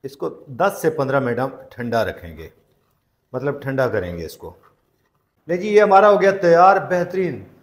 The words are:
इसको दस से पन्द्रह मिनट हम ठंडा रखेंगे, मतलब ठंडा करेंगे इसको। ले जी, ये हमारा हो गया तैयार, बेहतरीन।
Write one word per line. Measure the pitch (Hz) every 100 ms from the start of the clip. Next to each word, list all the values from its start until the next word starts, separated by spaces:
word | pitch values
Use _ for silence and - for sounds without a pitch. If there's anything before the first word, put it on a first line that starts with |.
इसको | 135 - 160 - -
दस | 120 196 196
से | 160
पन्द्रह | 156 131 139
मिनट | 123 120
हम | 131 - -
ठंडा | - 120 113
रखेंगे, | 95 82 85 78 78 _ _ _ _ _ _ _ _ 127
मतलब | 139 143
ठंडा | 135 135 127
करेंगे | 104 90 87 80
इसको। | - 82 - _ _ _ _ _ _ _ _ -
ले | 175
जी, | 214
ये | 208
हमारा | 202 190 208
हो | 196
गया | 196
तैयार, | 196 175 170 185 202 254
बेहतरीन। | 180 175 185 180 117 - _